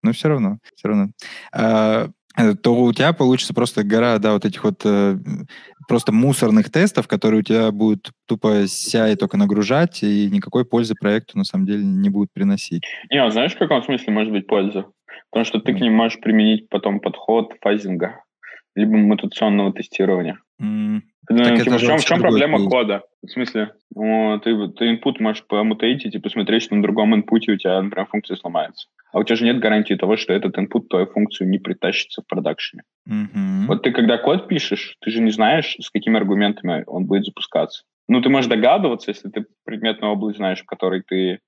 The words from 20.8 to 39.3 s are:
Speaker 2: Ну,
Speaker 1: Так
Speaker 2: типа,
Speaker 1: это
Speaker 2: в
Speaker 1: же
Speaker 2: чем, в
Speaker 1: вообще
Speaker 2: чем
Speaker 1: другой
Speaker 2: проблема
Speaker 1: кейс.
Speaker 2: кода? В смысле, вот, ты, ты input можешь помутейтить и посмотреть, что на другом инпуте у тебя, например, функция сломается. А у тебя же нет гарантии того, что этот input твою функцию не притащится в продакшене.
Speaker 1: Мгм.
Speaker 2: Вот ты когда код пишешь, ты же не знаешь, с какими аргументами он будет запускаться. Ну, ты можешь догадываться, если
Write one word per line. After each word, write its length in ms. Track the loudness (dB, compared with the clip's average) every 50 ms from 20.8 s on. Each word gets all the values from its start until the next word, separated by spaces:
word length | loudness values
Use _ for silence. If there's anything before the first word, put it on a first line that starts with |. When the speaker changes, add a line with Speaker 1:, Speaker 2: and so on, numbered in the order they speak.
| -4 -4 -4 -6 -8 _ _ _ _ 0
Speaker 2:
Ну, 140 | 2 2 4
Speaker 1:
Так 120 | 4 4
Speaker 2:
типа, 180 | 2 2 2 2
Speaker 1:
это 40 | 2
Speaker 2:
в 20 |
Speaker 1:
же 60 | 2
Speaker 2:
чем, 120 | 2 2 2
в 20 |
Speaker 1:
вообще 60 | 2 0
Speaker 2:
чем 100 | 2 2
Speaker 1:
другой 200 | 4 4 4 4
Speaker 2:
проблема 180 | 2 2 2 0
Speaker 1:
кейс. 120 | 2 2
Speaker 2:
кода? 320 | 2 0 2 0 -2 -4 -6 _ _ _
В 60 | -20 -12
смысле, 420 | -8 -8 -8 -4 -4 -6 -6 -6 -8 _ _ _ -10
вот, 480 | -6 -2 0 0 2 2 0 -2 -2 0
ты, 240 | 0 0 0 -2 -6
ты 220 | -4 -2 0 0 0
input 220 | 0 -2 -4 -2 0
можешь 260 | -2 -2 -2 -4 _
помутейтить 680 | _ -2 0 2 0 0 0 0 -2 0 -2 -4 -8 -8
и 40 | -6
посмотреть, 440 | -8 -6 -4 -2 0 2 2 0 0
что 100 | 0 0
на 80 | 2
другом 320 | 2 2 2 2 4 4 4
инпуте 380 | 2 2 2 0 2 2 2
у 40 | -2
тебя, 240 | 0 0 0 0 0
например, 280 | 0 -2 -6 -6 -8 -4
функция 260 | -6 -6 -4 -6 -10
сломается. 520 | -10 -10 -6 -4 -4 -6 -6 -10 -20 -20 _ _ _ _ _
А 80 | -2 -2
у 40 | 0
тебя 120 | 0 0
же 80 | 2 2
нет 160 | 2 2 2
гарантии 340 | 2 2 2 2 2 0 -2
того, 220 | -2 2 0 0
что 160 | 0 0 -2
этот 260 | -2 0 0 -2 -2 -2
input 300 | -6 -2 -2 -4 -4 _
твою 160 | 0 0 0
функцию 420 | 0 0 -2 -2 -2 -2 -4 -2 -2
не 100 | -2 -2
притащится 640 | -2 -6 -6 _ -2 -2 -2 -4 -6 _ -12 -16
в 40 | -10
продакшене. 560 | -8 -8 -4 -2 -4 -4 -4 -10 -14 -14 -18 _ _ _ _ _
Speaker 1:
Мгм. 600 | -6 -6 -6 -6 -4 -4 -4 -4 -2 -2 -2 0 0
Speaker 2:
Вот 140 | -2 0
ты 100 | -2 -2
когда 260 | 0 2 2 2 2 2
код 300 | 2 0 0 0 0 -2
пишешь, 480 | -4 -2 -2 -4 -6 -6 -6 -14 -18 _
ты 100 | -8 -6
же 100 | -2 0
не 80 | 0 0
знаешь, 460 | 2 2 2 2 2 0 0 -4 -8 -10
с 100 | -12 -6
какими 260 | _ -4 0 2 0 2
аргументами 680 | 2 0 2 2 2 0 -2 -4 -4 -4 -4 -4 -6
он 200 | -8 -6 -6 -2
будет 180 | 0 0 0 0
запускаться. 580 | -4 -8 -10 -12 -4 -2 -2 -2 -2 -6 -20 _ _ _ _ _ 0
Ну, 120 | 0 2
ты 80 | 4 2
можешь 200 | 2 2 2 0
догадываться, 640 | 0 2 4 4 4 4 2 -2 -2 -4 -6 -10
если 160 | -10 -10 -12 -10